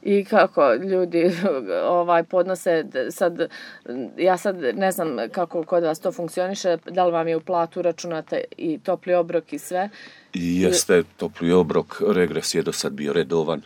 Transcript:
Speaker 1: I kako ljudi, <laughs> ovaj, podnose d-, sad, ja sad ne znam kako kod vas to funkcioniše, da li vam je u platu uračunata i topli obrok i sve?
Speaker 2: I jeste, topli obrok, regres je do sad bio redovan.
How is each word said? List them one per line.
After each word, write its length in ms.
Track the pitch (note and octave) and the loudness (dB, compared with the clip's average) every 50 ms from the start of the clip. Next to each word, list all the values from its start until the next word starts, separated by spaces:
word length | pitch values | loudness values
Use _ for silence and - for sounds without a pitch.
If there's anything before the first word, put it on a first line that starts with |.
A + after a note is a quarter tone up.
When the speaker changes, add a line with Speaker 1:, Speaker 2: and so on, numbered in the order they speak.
Speaker 1:
I 240 | - G#3 G3+ G3+ G3 | 0 2 2 2 2
kako 480 | G3 A3 G#3 F3+ - _ - D3 C3+ A2+ | 4 4 4 4 6 _ 4 4 4 4
ljudi, 580 | B2 F#3 G3 F#3+ F#3 F#3 F3 E3 E3+ E3 F3+ F3 E3 F3+ G3 D#3 C3+ | 2 0 0 0 0 0 2 2 2 2 2 2 2 0 0 0 -2
<laughs> 400 | A#2+ F#2+ F2 F2 D#2+ A2+ F3 F3 | -2 -2 -2 0 0 2 2 2
ovaj, 240 | E3+ F3 F3 E3+ E3+ | 2 4 2 2 2
podnose 600 | _ - F#3 F3 F#3+ F#3 F3 - F#3+ E3+ D#3+ D3+ | _ 0 0 0 0 -2 -4 0 0 0 0 0
d-, 280 | - - C3 B2+ A2+ | -2 -4 -4 -4 -4
sad, 280 | E3+ - G3+ F3 E3+ D#3+ E3 D#3+ - - - - - - _ - A#2+ B2+ B2+ G2 - - | -2 0 0 0 0 -2 -6 -6 -6 -16 -18 -18 -20 -20 _ -12 -10 -8 -10 -10 -6 0
ja 200 | D#3 F#3 F#3 F3 | 2 2 2 2
sad 180 | - G#3 F#3+ F3+ D#3 A#2+ - | 0 -4 -4 -2 -2 -4 -2
ne 180 | - G3 F#3+ | 0 0 0
znam 260 | F3+ F#3+ F3 D#3+ C3 A2+ A2+ A2 | 0 0 -4 -4 -2 -4 -6 -4
kako 320 | - G3 F3 E3 - F3 D#3+ | -4 -4 -4 -4 -4 -6 -4
kod 200 | - F#3+ F3 E3+ | 0 0 2 2
vas 160 | D#3+ D#3 - | 0 -2 -2
to 120 | - F#3+ | -4 -6
funkcioniše, 680 | E3 - F3 E3 - - F3+ F#3 G3 G3 - F#3+ E3+ E3 _ | -4 -4 -8 -6 -4 -4 -4 -4 -4 -4 -2 -2 -2 -2 _
da 200 | - F3 F#3+ F3+ | -6 0 2 2
li 60 | F3+ | 2
vam 160 | E3+ E3 D#3+ E3 | 2 0 -2 0
je 80 | E3 | -2
u 60 | D#3+ | -4
platu 380 | D#3 - F#3 F3 E3 E3+ - F#3 | -2 -2 -2 -2 -2 -2 -4 -2
uračunata 580 | F3 F3 E3 - - F3 E3+ D#3+ D#3 - E3+ F3+ - - - - | -2 -2 -2 -2 -8 -8 -8 -8 -6 -4 -6 -6 -6 -6 -10 -8
i 220 | - E3+ D#3 C#3 | -6 -6 -6 -4
topli 340 | _ - F3+ E3+ - F#3 F3+ | _ -4 -4 -4 -2 0 0
obrok 400 | F3+ E3+ E3+ E3+ E3+ D#3+ _ - | 0 0 0 -2 -4 -4 _ -12
i 60 | D4 | -12
sve? 300 | - - F3+ F3+ F#3+ G#3 - - - - - - _ _ - | -10 -6 -4 -4 -4 -4 -8 -16 -20 -20 -20 -20 _ _ -8
Speaker 2:
I 280 | - E2+ F2 F2 F2+ | -4 -2 0 0 2
jeste, 420 | F#2 F#2 F2+ F2 - - G2 F2 E2 - _ _ | 2 2 2 2 2 4 4 4 4 2 _ _
topli 340 | - E2 - - E2+ E2+ | -8 -8 -6 -4 0 4
obrok, 500 | F2 F2+ F2+ D#2 - F2 D#2 - - - G2+ - | 4 4 4 4 2 -2 -2 -2 -6 -2 0 2
regres 480 | G#2 F2+ F2+ E2 D2 D#2+ - - - | 4 4 2 2 0 -4 -4 -2 -2
je 60 | E2+ | -2
do 100 | D2+ E2 | -2 -2
sad 220 | D#2 - - D2 C#2 | -4 -4 -4 -6 -4
bio 200 | C#2+ D2+ C#2+ C#2 | -4 -4 -2 0
redovan. 480 | E2 D#2+ C2 E2+ E2+ D#2+ D2+ E2 D2 - | 0 0 2 0 0 0 0 -2 -6 -6